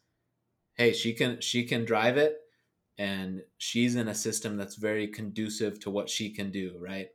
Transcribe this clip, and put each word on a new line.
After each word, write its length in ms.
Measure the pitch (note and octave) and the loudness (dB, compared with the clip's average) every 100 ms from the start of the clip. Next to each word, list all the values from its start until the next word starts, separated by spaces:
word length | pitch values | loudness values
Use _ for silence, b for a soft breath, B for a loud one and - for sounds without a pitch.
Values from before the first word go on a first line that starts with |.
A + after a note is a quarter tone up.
| _ _ _ _ _ _ _ - | _ _ _ _ _ _ _ 4
hey, 180 | A#2+ | 4
she 200 | A2+ A#2 | 6 0
can, 280 | A2+ C3 A#2+ | 2 0 0
she 240 | - A#2+ A#2+ | -2 0 0
can 200 | B2 A#2 | 0 2
drive 320 | A2 A#2 C3+ | 4 4 6
it, 220 | D3+ D#3 - b b _ _ - | 4 2 -10 b b _ _ -6
and 460 | G2+ G2 F#2 F#2 - - | -4 -2 -4 -8 -10 -10
she's 380 | - A#2 B2 B2 | -2 2 4 2
in 120 | A2 | 0
a 80 | G#2+ | -2
system 420 | A2+ G#2 A2 G#2 | -2 -2 -4 -4
that's 180 | G2 - | -6 -2
very 320 | G#2+ G#2+ G#2 | 0 0 -2
conducive 720 | G#2+ G#2+ G#2+ G#2+ G#2+ G#2+ G2+ | -6 -8 -4 -4 0 -2 -2
to 80 | G2+ | -4
what 180 | G2+ - | -2 -2
she 220 | - G#2+ | -4 -4
can 180 | G#2+ G2 | -4 -6
do, 260 | G2 F#2 F2 | -4 -6 -8
right? 300 | F#2 G2 F#2 | -8 -8 -8